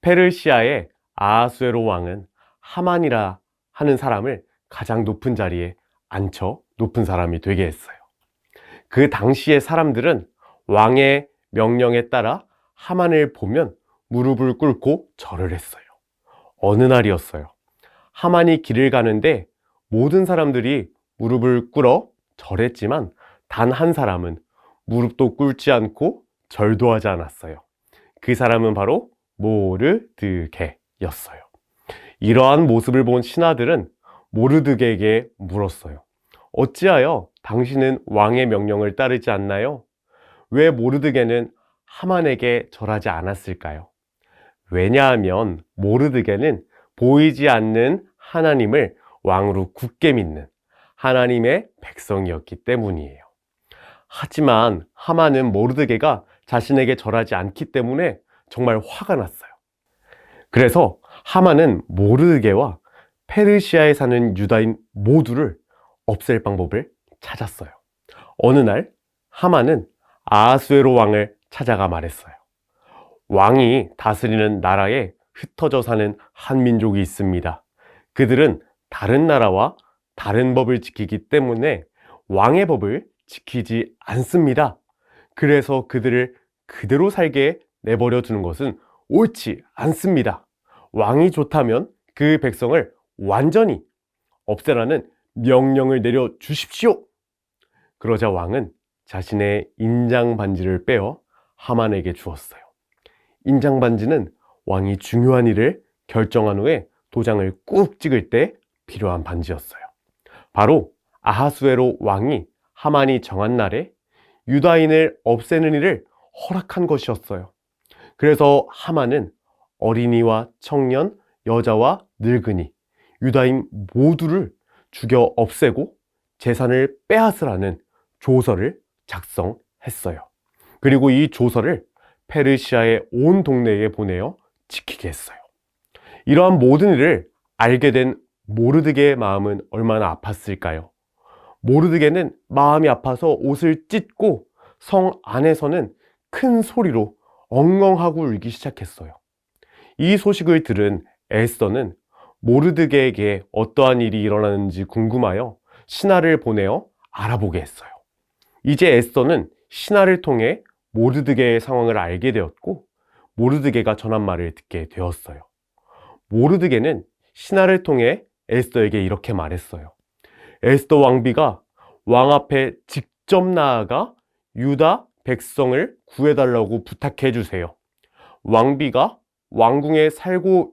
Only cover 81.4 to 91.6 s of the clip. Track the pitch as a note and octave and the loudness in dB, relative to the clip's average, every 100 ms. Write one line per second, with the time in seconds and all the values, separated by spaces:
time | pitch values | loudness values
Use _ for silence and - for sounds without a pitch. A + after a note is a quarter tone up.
81.4 | C3 A2+ C#3+ A2 - _ _ - _ F#2+ | 0 -2 -4 -4 -10 _ _ -20 _ 0
82.4 | A2 E3 F#3+ C#3 G2+ C3 - _ _ - | 2 2 0 -2 -2 -6 -10 _ _ -20
83.4 | - B2+ G#2+ A2+ - _ - A2+ B2+ F3+ | -10 -10 -6 -6 -6 _ -8 -6 -2 0
84.4 | D3+ B2 D3 - _ _ _ _ _ - | 0 0 -2 -4 _ _ _ _ _ -4
85.4 | D3 C#3+ C3+ C3+ B2 C3 A#2 B2 B2+ _ | 2 2 2 -4 -4 -4 -2 -2 -2 _
86.4 | _ _ _ - G#2 C3+ F#3+ G3+ E3 C3+ | _ _ _ -14 -2 2 2 0 -2 2
87.4 | C#3 E3+ _ _ - A2+ A#2+ A#2+ A#2+ A2 | 0 -2 _ _ -4 0 0 0 -2 -6
88.4 | F2+ - C3+ - _ _ _ F#3 A3 A3+ | -6 -6 -8 -8 _ _ _ 2 2 -2
89.4 | - - _ - B2+ D#3+ F#3+ E3 A2 - | -10 -10 _ -6 -4 -2 0 0 0 -6
90.4 | _ _ _ _ _ - G#2+ C3 F3+ F3+ | _ _ _ _ _ -4 0 2 2 0
91.4 | C#3+ D#3 | -2 0